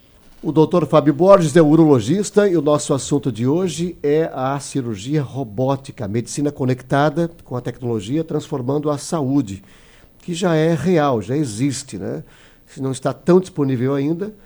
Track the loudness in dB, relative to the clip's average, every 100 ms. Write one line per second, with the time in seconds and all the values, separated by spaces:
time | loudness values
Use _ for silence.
0 | _ _ -20 -10 0 2 4 2 2 4
1 | 4 4 6 6 6 6 6 6 6 4
2 | 2 -2 0 2 2 2 2 0 0 -4
3 | -2 -2 -2 -4 -2 0 -2 -4 -8 -4
4 | 0 0 0 -4 -4 -6 -6 -6 -6 -6
5 | -4 -4 -4 -8 -8 -4 -2 -2 -6 -10
6 | -6 -4 -6 -4 -4 -2 -4 -4 -2 0
7 | 0 0 -4 -6 -12 -10 -8 -8 -6 -4
8 | -4 -6 -4 -6 -6 -6 -4 -4 -2 -6
9 | -4 -4 0 0 -2 -6 -16 -20 _ -20
10 | _ _ -10 -4 0 2 2 0 2 2
11 | 2 0 -2 -4 -4 -2 -4 -4 -10 -10
12 | -8 -10 -12 -20 -20 _ _ -10 -8 -4
13 | -6 -2 4 4 4 -2 -2 0 -2 -2
14 | -2 -4 -6 -12